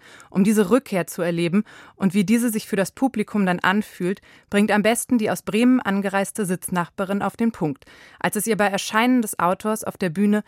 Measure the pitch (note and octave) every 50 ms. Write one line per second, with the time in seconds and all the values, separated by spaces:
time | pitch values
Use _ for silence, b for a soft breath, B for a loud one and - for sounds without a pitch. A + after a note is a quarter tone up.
0 | B B B B B B B F3+ F#3+ G#3+ A3 G#3+ G#3 - A3+ C4+ - - G3+ F3+
1 | E3 - - - E3 F3 F3 E3 E3+ E3+ E3 G#3 G#3+ B B B B B B B
2 | G3 F#3+ E3+ G#3 F#3+ E3 A3+ A#3 A#3+ B3 G#3+ A3 - - G#3+ F#3+ F#3 - - -
3 | C4+ C4 - G#3+ G#3 - - G#3 G3 F#3 F3 F3 - F3+ F#3+ G#3+ G3+ - - -
4 | F3+ F3 G3+ - b b b b b b - G3+ G#3 G#3+ G3 G#3 G3 G#3+ A#3+ -
5 | - - B3 A#3 G#3+ A2+ - - - - E3+ G#3+ A#3+ B3 B3+ B3+ - G3+ G3 G3+
6 | G3 G3 F#3 G3 G3 - - - G#3+ E3 F#3 E3+ - - F#3 F3 E3+ - _ -
7 | G3 F3+ G3 G3+ G3+ G3 - - A#3 A#3 - - F3+ D3+ C3+ - - B B B
8 | B B B B B F3+ - G#3 F#3+ A3+ G#3+ F3 G#3 G3 G3 F#3+ - - - A3
9 | A#3 B3 B3+ B3+ A3 G3+ - - E3+ F3 F#3+ - - G#3+ A3 - - - - -
10 | G3 F3+ D3+ F#3 G#3 G#3 G#3 G#3+ -